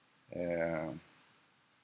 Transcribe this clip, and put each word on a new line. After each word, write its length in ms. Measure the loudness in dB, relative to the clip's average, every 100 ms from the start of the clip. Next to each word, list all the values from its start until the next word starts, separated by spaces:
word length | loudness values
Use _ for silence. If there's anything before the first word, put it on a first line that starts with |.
| -20 -20 -10
É, 640 | -2 0 2 2 0 -2 -6 -12 -20 -20 -20 -20 -20 -20 _